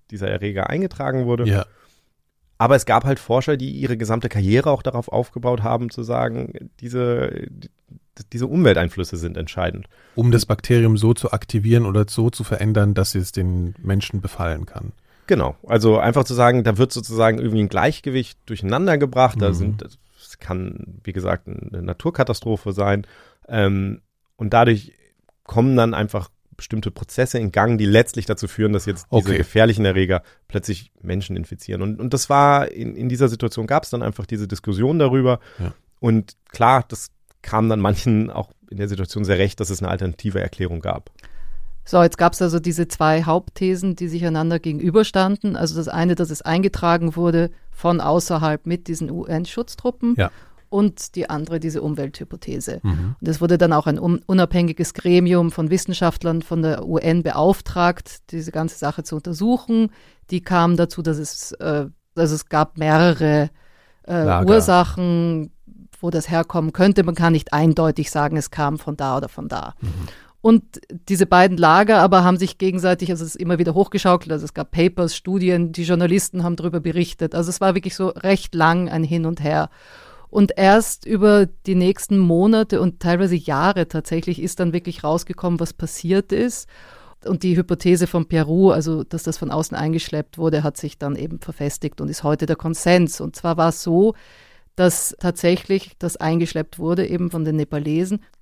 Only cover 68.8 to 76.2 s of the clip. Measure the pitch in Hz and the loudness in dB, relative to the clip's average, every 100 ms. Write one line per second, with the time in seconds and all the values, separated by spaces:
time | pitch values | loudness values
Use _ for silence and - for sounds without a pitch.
68.8 | 156 147 135 131 113 - - 123 58 - | -8 -6 -4 -4 -6 -10 -10 -10 -10 -10
69.8 | 101 85 80 - - _ 220 226 - - | -10 -8 -10 -14 -20 _ 4 4 2 -14
70.8 | - 175 - 185 190 180 190 170 165 175 | -16 -14 -4 0 4 6 6 6 6 6
71.8 | 208 208 180 190 180 185 190 - 190 180 | 6 6 6 6 6 4 0 -2 -2 0
72.8 | 180 180 180 165 160 - 175 175 170 165 | 0 0 -2 -4 -8 -6 -2 0 2 2
73.8 | 196 196 185 180 160 151 151 - 151 175 | 0 0 2 2 0 -6 -6 -10 -4 0
74.8 | 175 175 170 - 180 190 180 175 170 165 | 2 2 -2 -4 -4 0 2 2 0 -4
75.8 | 170 175 175 190 | 0 2 2 2